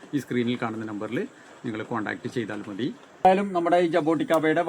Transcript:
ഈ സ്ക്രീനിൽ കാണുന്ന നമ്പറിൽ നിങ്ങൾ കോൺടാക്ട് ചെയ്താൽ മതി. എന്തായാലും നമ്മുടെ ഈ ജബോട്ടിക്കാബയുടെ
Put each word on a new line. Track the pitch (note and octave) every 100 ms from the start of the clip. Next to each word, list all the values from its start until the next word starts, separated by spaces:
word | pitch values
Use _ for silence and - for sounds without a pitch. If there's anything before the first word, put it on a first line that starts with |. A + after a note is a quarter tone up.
| - D3
ഈ | C3+
സ്ക്രീനിൽ | B2 A#2+ B2
കാണുന്ന | A#2 A2 A2
നമ്പറിൽ | G#2 G#2+ B2+ A3+ - - - B2
നിങ്ങൾ | A2 G#2+
കോൺടാക്ട് | A#2 G#2 G2 A#2+ B2
ചെയ്താൽ | A2 G#2 G#2
മതി. | G2 C3+ - - -
എന്തായാലും | F#3 F#3+ G3+ F3+
നമ്മുടെ | E3+ F3 F3
ഈ | E3+
ജബോട്ടിക്കാബയുടെ | D#3 D#3+ D#3 D#3+ D#3 D#3